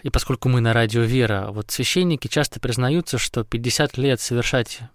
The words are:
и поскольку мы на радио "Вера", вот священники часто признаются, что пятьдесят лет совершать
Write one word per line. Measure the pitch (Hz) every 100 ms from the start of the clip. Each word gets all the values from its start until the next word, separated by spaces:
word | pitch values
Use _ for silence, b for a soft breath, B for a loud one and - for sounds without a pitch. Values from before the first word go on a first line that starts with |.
и | 135
поскольку | - - 131 127
мы | 123
на | 117
радио | 113 113 117
"Вера", | 113 127 113 98 101
вот | 104 -
священники | - 123 180 180 151 -
часто | 151 147 -
признаются, | 123 117 127 165 165 123
что | - -
пятьдесят | 110 117 120 - 147 -
лет | 139 123
совершать | - 120 117 131 117 - 117